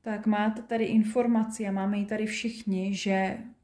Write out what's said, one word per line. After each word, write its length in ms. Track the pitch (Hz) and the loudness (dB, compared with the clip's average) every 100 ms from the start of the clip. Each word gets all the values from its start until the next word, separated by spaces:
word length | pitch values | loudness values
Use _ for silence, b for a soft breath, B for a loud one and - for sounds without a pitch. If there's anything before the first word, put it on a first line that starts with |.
tak 260 | 226 208 214 | -6 -2 2
máte 360 | 214 214 220 | 2 2 -2
tady 220 | - 226 | -4 -2
informaci 840 | 226 220 214 247 233 233 220 - 208 | 4 4 4 2 2 2 0 -2 -2
a 40 | |
máme 260 | 196 196 208 | 0 0 0
ji 80 | 202 | -2
tady 200 | 214 220 | -2 -2
všichni, 680 | - 233 226 - 190 190 | -2 -6 -6 -2 -2 -2
že 440 | 190 202 190 190 - - - | -2 0 2 0 -4 -12 -18